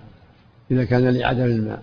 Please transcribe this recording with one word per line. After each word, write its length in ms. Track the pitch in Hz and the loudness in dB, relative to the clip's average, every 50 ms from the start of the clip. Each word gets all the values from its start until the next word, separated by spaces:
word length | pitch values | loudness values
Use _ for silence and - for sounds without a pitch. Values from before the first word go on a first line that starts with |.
| - - - - - _ _ _ _ _ _ _ _ _ | -20 -20 -20 -20 -20 _ _ _ _ _ _ _ _ _
إذا 140 | 127 127 123 | -2 -2 0
كان 240 | - 123 123 127 127 | 2 2 2 2 2
لعدم 360 | 123 127 120 120 131 120 127 | 2 0 0 -2 -2 0 0
الماء، 380 | 120 120 113 107 104 107 104 | 0 0 0 -2 -4 -6 -10